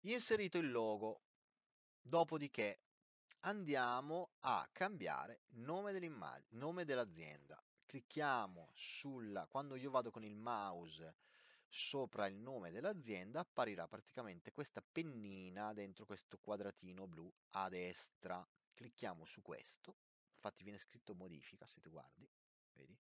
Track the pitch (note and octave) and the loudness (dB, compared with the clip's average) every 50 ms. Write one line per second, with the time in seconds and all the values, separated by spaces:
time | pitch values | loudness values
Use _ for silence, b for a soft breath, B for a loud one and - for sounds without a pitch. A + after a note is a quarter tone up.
0 | - F#3+ A#3 B3 A3+ - A3+ G#3+ G3+ F3 - F3 E3 C#3 A#2+ A#2+ A2+ A2 G#2+ G2+ | 2 2 2 2 6 6 6 6 6 4 4 4 4 6 6 6 6 6 4 4
1 | G#2+ A2 - - _ _ _ _ _ _ _ _ _ _ _ _ _ _ _ _ | 2 0 0 -2 _ _ _ _ _ _ _ _ _ _ _ _ _ _ _ _
2 | _ B2+ C3+ E3+ E3+ E3 D#3+ D3+ C#3+ C#3 - - A2 G2+ F#2+ _ _ _ _ _ | _ 6 8 8 8 8 6 0 0 0 2 2 2 2 2 _ _ _ _ _
3 | _ _ _ _ _ _ - _ - F3+ G#3 G#3 F#3 D3+ C#3+ C3+ B2 A#2+ B2 B2+ | _ _ _ _ _ _ -16 _ -2 -2 0 0 2 4 6 6 6 6 4 2
4 | C3+ D3 D#3+ F3+ F3+ - _ _ - C3 A#2+ F#2 - - _ - F3+ G3+ G#3+ E3 | 2 0 0 0 0 -2 _ _ 4 6 6 6 4 0 _ 0 0 0 2 0
5 | F#2 E2 D2 C2 C#2+ G#2+ A#2 - _ _ - A#2 A#2 C#3 E3 F#3+ G3+ G3+ G3 F#3+ | 0 0 0 0 -2 -4 -8 -14 _ _ -12 -8 -4 -2 -2 0 0 0 -2 -2
6 | F3 E3 D3+ A2+ F2 C#2+ - - - _ - A#2 C3+ D#3 F3 F3+ F3 D3 C3+ B2+ | -2 -4 -6 -6 -8 -8 -8 -10 -14 _ -8 -4 -4 -2 0 -2 0 2 4 2
7 | A#2+ G2+ E2 D#2+ E2 D2+ D2+ D2 C#2+ - D#2+ - _ _ _ _ _ - - C3+ | 2 0 -2 -12 -12 -12 -12 -14 -14 -16 -16 -16 _ _ _ _ _ -12 -12 -12
8 | - _ - D#3 D3+ C#3+ C3 A#2+ G#2+ F#2+ F2+ E2+ D#2+ D2 - - - - - - | -12 _ -2 2 4 6 6 6 4 0 -4 -12 -16 -16 -12 -10 -8 -8 -6 -6
9 | - C#3 C3+ B2+ A2+ G#2+ G2+ F#2+ E2+ - - C3 C#3+ C#3+ C3+ B2+ B2+ C#3 C3 C3 | -6 -4 -4 -4 -4 -2 -2 -2 -2 0 -2 -2 -2 -2 -4 -4 -4 4 4 4
10 | A#2+ A#2 - A#2 A2 G#2+ G#2 G#2 A2 A#2+ A#2+ G#2+ G2+ G2 F2 F2 E2+ D#2+ D#2 D#2 | 4 4 -2 -2 -4 -6 -8 -6 -2 0 0 0 0 0 -2 -4 -6 -8 -10 -10
11 | E2 D#2+ D#2 B B B B B B B B B B B - - - - - C#3 | -12 -12 -14 B B B B B B B B B B B -4 -4 -2 0 0 0
12 | C3 G#2+ - - G#2 G2 G2 G2+ A2+ C3 C3+ A#2+ F#2 E2+ E2 G#2+ C#3+ G3+ G#3+ F3+ | 0 0 2 2 2 2 2 -2 -6 -6 -6 -4 -6 -4 -4 -2 0 0 -2 -2
13 | C3 A2+ G#2 F#2 F2+ G#2 B2 D#3 F3+ _ _ - B2 A2+ G2+ F2 E2 - - G2+ | -2 -2 -2 -2 -2 -2 -2 -4 -4 _ _ 2 2 2 2 -2 -4 -4 -6 -12
14 | - - - B2+ A#2+ G#2 F2+ E2+ _ - _ - D3 - _ G#2+ - _ _ D#3+ | -12 -8 -8 -6 -6 -6 -8 -10 _ -10 _ -6 -6 -4 _ -10 -10 _ _ -2
15 | E3+ D#3+ C3+ A#2 G#2 G2+ G2 F#2+ F#2 F#2 F2+ G2 G#2+ G#2+ A2 G#2 G2+ G2 F#2 - | -2 -2 -4 -6 -6 -6 -6 -6 -8 -6 -4 -2 -2 0 0 -2 -4 -4 -6 -12
16 | A2 G2+ G2+ - - _ - F#2 - - G#2 G2 G2+ G2 F#2+ - - F#2 F2+ F#2 | -10 -8 -10 -10 -10 _ -16 -12 -2 -2 0 0 0 -2 -4 -6 -12 -12 -8 -8
17 | F#2+ F#2 E2 D#2+ E2 F2+ - _ _ _ - G2 F#2+ F#2 F#2 F2+ F2+ F2+ F2+ - | -8 -8 -8 -10 -10 -12 -14 _ _ _ -2 -2 0 0 0 -2 -2 -2 -4 -8
18 | - - _ _ - F#2 F2+ F2+ F2+ _ _ _ _ _ _ - A#2 A#2 _ - | -12 -14 _ _ -4 -4 -4 -4 -4 _ _ _ _ _ _ -14 -14 -14 _ -6
19 | A#2+ G#2 F2+ D#2+ D#2+ - - A2 - - E2 - - - - _ - - G2 _ | -4 -4 -4 -6 -10 -14 -14 -14 -8 -8 -8 -8 -8 -16 -18 _ -18 -20 -20 _
20 | _ _ _ _ _ _ _ - - G#2 - - F#2 G2+ G2+ G2 - _ - A#2+ | _ _ _ _ _ _ _ -6 -6 -6 -6 -4 -12 -12 -12 -12 -14 _ -20 -16
21 | _ - G2+ F2+ F#2 F#2 E2 C#2+ - - - - - - - - - D#2+ D#2+ D#2 | _ -10 -8 -8 -8 -10 -10 -12 -14 -16 -18 -16 -18 -18 -18 -18 -18 -14 -14 -14
22 | C2 C2 _ - - - _ _ _ _ _ _ _ _ _ - C#2 C#2+ G2+ _ | -14 -14 _ -20 -20 -20 _ _ _ _ _ _ _ _ _ -20 -20 -20 -20 _